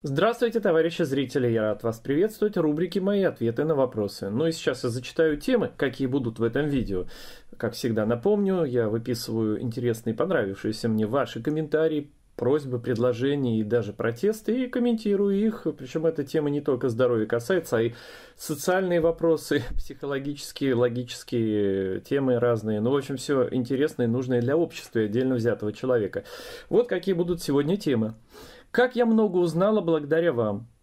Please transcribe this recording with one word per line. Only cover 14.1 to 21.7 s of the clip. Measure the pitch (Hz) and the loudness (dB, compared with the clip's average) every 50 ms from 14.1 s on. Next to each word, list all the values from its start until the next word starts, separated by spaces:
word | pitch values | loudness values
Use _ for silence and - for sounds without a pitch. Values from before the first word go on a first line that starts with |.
| 117 - - 202 214 214 - - 220 254 254 | -2 0 0 0 0 0 -2 -2 -2 0 -2
и | 254 | -2
комментирую | - 254 233 247 233 226 - 208 202 196 202 202 196 | -2 0 2 2 0 0 0 0 2 2 2 2 2
их. | 196 214 220 214 - - 165 151 | 2 2 0 0 -2 -4 -6 -6
Причем | - 131 123 - 165 156 | -6 -12 -6 -6 0 0
эта | 165 160 151 143 | 0 0 0 -6
тема | 123 - 160 151 147 | 0 0 0 2 2
не | 143 147 | 0 0
только | 143 147 135 120 139 131 | 0 0 0 2 2 0
здоровья | 117 117 127 123 123 110 110 | 2 2 4 4 4 2 2
касается, | 107 - 120 117 - 190 170 165 - - | 2 0 -2 0 0 0 0 0 0 0
а | 113 | 2
и | 113 117 117 - - - - - - - - - | 2 0 -2 -6 -18 -20 -20 -20 -20 -20 -20 -16
социальные | - - 156 147 - - 180 190 190 180 175 170 | -8 -8 -8 -4 0 0 2 2 2 2 2 2
вопросы, | 156 170 165 165 - 165 160 151 - - 147 151 - - | 2 2 2 2 2 2 2 2 2 0 0 0 0 0
<laughs> | - | -2
психологические, | - - - 135 - - 139 143 135 135 143 143 143 - - - - 143 135 127 | -2 -2 -2 -8 -10 -6 -4 -4 -4 -4 -6 -8 -8 -10 -14 -6 -2 0 2 4
логические | 117 123 123 117 123 123 120 - - - - - 120 113 110 107 104 101 98 | 4 2 2 0 -2 -6 -8 -12 -16 -10 -4 -2 0 0 2 2 2 2 2